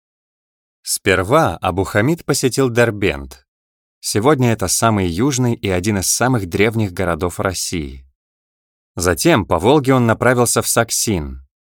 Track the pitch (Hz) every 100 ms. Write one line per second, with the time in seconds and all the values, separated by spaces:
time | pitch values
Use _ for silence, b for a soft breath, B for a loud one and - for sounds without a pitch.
0 | _ _ _ _ _ _ _ _ - -
1 | 104 92 92 151 139 85 90 90 95 104
2 | 120 165 - 139 131 127 135 113 117 104
3 | 98 71 67 - _ _ _ _ _ _
4 | - 107 120 151 123 110 90 - 117 107
5 | 92 82 135 127 123 120 101 90 101 101
6 | 90 - 120 127 92 92 107 113 104 87
7 | 90 82 87 - 98 90 - 90 69 67
8 | - _ _ _ _ _ _ _ _ -
9 | 87 85 165 143 92 85 98 151 127 131
10 | 117 113 120 123 120 - - - 113 -
11 | - 92 71 65 - _